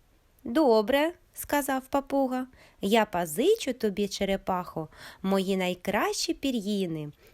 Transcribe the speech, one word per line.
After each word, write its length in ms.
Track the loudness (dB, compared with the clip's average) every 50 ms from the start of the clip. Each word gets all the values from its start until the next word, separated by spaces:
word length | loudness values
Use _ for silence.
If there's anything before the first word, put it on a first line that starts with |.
| _ _ _ _ _ _ _ _ -10
"Добре", — 680 | -2 0 4 4 6 6 4 4 4 2 2 2 0 -2 -6 _ _ _
сказав 480 | -14 -4 -2 0 0 0 0 -2 -4 -2 -2
папуга, — 560 | -2 -2 -2 0 0 0 0 0 -2 -4 -6 -8 -14 -20 -20 -20 _ _
"я 240 | 0 2 4 4 4
позичу 680 | 2 0 -2 -2 -2 -2 2 4 4 2 2 0 -6
тобі, 360 | -4 -2 -2 -2 0 -2 -4 -4
черепахо, 800 | -2 -4 -2 -2 -2 -2 -2 -4 -4 -4 -4 -6 -8 -8 -8 -8 -12 -18 -20 -20 -14 -6
мої 340 | -2 0 2 2 2 0 0
найкращі 800 | 0 0 -2 -2 -4 -4 -2 0 0 0 0 -2 -2 -4 -4 -4
пір'їни. 800 | -2 -2 -2 -2 -2 -2 -2 -2 -2 -2 -4 -4 -6 -8 -10 -12 _ -20 -20